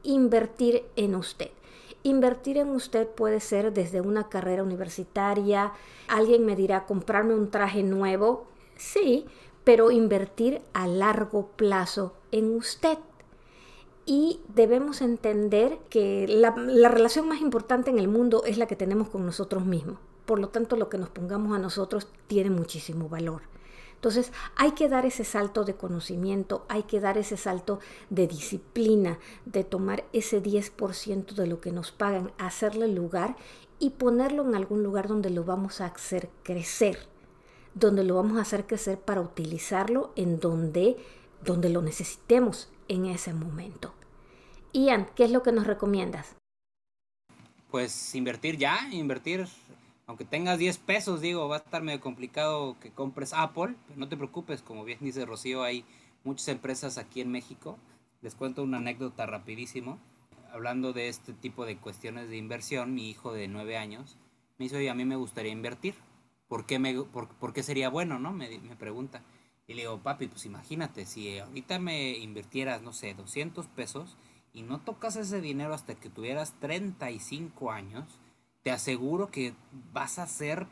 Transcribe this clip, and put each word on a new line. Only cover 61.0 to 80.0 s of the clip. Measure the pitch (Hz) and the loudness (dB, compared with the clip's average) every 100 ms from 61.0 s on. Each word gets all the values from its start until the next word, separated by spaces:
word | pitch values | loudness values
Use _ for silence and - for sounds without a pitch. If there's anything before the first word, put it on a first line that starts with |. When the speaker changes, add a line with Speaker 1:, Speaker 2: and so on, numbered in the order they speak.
| 120 | -8
Speaker 2:
este | 117 - | -10 -18
tipo | 113 131 120 117 | -14 -14 -12 -12
de | 95 | -12
cuestiones | 110 98 113 117 117 | -14 -14 -14 -14 -12
de | 113 | -12
inversión, | 110 120 - 131 120 | -12 -12 -8 -8 -6
mi | 127 110 | -8 -8
hijo | 107 123 | -12 -12
de | 110 98 | -10 -10
nueve | 104 107 113 | -10 -8 -8
años | 107 110 139 - _ _ _ _ | -10 -14 -18 -20 _ _ _ _
me | 127 | -8
dice, | 143 | -4
"Oye, | 135 | -4
a | |
mí | 123 | -2
me | 127 131 | -4 -4
gustaría | 123 - 110 | -6 -8 -8
invertir. | 110 117 120 190 208 _ _ _ _ _ | -8 -10 -8 -10 -10 _ _ _ _ _
¿Por | 117 110 | -12 -4
qué | 135 | -2
me, | 131 127 | -2 -4
por, | 143 123 110 | -8 -12 -14
por | - 120 | -12 -10
qué | 135 | -8
sería | 131 135 131 | -6 -4 -2
bueno, | 143 175 127 | -4 -6 -6
no?". | 147 | -8
Me, | 190 120 113 | -10 -12 -14
me | 110 117 | -18 -14
pregunta. | 107 113 139 120 - _ _ _ _ | -12 -10 -12 -14 -20 _ _ _ _
Y | |
le | 117 | -12
digo, | 117 107 | -10 -8
Papi, | 135 139 117 | -8 -6 -8
pues | - 107 | -10 -16
imagínate, | 101 - 160 156 - | -16 -12 -10 -10 -10
si | 95 110 104 98 | -14 -12 -12 -12
ahorita | 101 127 127 180 | -12 -16 -10 -8
me | 180 156 131 117 | -6 -6 -6 -8
invirtieras, | 110 104 98 135 131 117 | -12 -14 -10 -8 -6 -8
no | 117 | -10
sé, | 117 107 | -12 -12
doscientos | 98 98 143 160 165 165 | -14 -12 -10 -10 -12 -14
pesos | - 117 139 180 - _ _ _ | -12 -12 -12 -14 -20 _ _ _
y | 113 | -18
no | 117 135 | -12 -10
tocas | - 214 226 220 | -10 -10 -10 -8
ese | 196 202 | -6 -6
dinero | 156 139 151 | -6 -6 -6
hasta | 151 - 110 | -8 -10 -16
que | - | -16
tuvieras | 120 117 143 156 - | -12 -8 -6 -8 -10
treinta | 143 175 196 185 131 | -8 -6 -6 -10 -12
y | 110 | -12
cinco | - 135 165 - 127 | -12 -12 -12 -10 -8
años, | 107 98 113 156 - _ _ _ _ 131 | -8 -12 -16 -16 -20 _ _ _ _ -6
te | |
aseguro | 123 - 127 131 175 202 | -6 -6 -4 -4 -4 -4
que | 143 123 113 _ 135 123 | -6 -8 -10 _ -20 -12
vas | - | -10